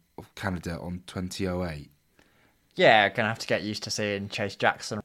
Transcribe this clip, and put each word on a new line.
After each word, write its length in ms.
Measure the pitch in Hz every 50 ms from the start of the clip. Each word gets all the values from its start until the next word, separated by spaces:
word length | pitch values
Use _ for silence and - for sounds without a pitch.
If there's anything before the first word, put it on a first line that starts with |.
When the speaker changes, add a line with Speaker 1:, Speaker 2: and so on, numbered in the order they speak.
| _ _ _
Speaker 1:
of 160 | - - - _
Canada 420 | - - 101 92 85 - 87 85 -
on 240 | - 85 90 90 - -
twenty 400 | - 101 90 92 - - 98 92
oh 160 | 90 90 92
eight. 260 | 85 78 73 71 - _ _ _ _ _ _ _ _ _ _ _ _ _ _ _ _ _
Speaker 2:
Yeah, 320 | - 185 147 117 107 101 98
gonna 200 | - - 113 107
have 120 | 113 -
to 80 | - -
get 140 | 120 98 85
used 200 | 107 104 - -
to 80 | 110
seeing 380 | - - 107 104 101 98 98 98
Chase 260 | - - 107 101 -
Jackson. 460 | - 120 110 - - - - 113 104 -